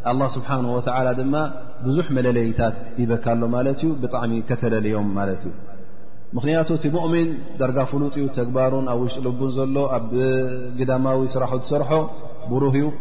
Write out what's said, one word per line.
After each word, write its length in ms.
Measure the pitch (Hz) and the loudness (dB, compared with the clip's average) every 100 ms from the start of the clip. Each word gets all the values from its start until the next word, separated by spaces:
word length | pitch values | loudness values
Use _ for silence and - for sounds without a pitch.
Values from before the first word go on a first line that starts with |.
ኣላህ 240 | 120 127 135 | 0 2 2
ስብሓንሁ 380 | 131 127 131 123 | 0 0 0 0
ወተዓላ 380 | 123 120 127 127 | 0 0 2 2
ድማ 220 | 127 131 147 151 - - - | 2 0 0 0 -2 -4 -2
ብዙሕ 280 | 127 147 165 | 0 0 2
መለለይታት 640 | 127 123 120 113 110 117 107 - - | 2 4 4 2 2 2 0 -2 0
ይበካ 280 | 117 117 120 | 0 0 2
ኣሎ 160 | 117 117 | 0 2
ማለት 300 | 120 135 135 | 2 0 0
እዩ። 100 | 160 147 | 0 0
ብጣዕሚ 340 | 123 123 117 113 | -2 -2 0 -2
ከተለለዮም 640 | 110 120 120 110 107 107 104 | 0 0 2 0 0 0 0
ማለት 300 | 98 98 92 | 0 0 -2
እዩ። 120 | 90 - - - - - - - - | -2 -4 -4 -4 -4 -6 -6 -6 -4
ምኽንያቱ 360 | 123 139 160 156 | -2 0 0 2
እቲ 120 | 160 147 | 0 0
ሙእሚን 380 | 165 165 170 165 151 - | 0 2 2 2 0 -4
ዳርጋ 240 | - 131 131 | -2 0 0
ፍሉጥ 300 | 127 139 143 | 0 0 0
እዩ። 120 | 147 139 | 0 -2
ተግባሩን 560 | 131 120 127 131 135 131 | -2 0 2 2 2 0
ኣብ 140 | 120 | 0
ውሽጢ 220 | 123 127 | 0 -2
ልቡን 280 | 127 123 135 | -2 -2 -2
ዘሎ 240 | 131 135 139 139 | 0 0 0 0
ኣብ 160 | 127 113 123 131 131 131 127 123 | 0 0 0 2 2 0 -2 -4
ግዳማዊ 440 | 123 131 131 131 131 131 | -2 0 2 2 2 0
ስራሑ 240 | 131 123 127 | 0 0 -2
ዝሰርሖ 340 | 127 147 135 156 160 - - - - | 0 0 2 2 0 -2 -4 -4 -2
ብሩህ 300 | 127 139 135 | 2 2 2
እዩ። 100 | 151 135 | 2 -2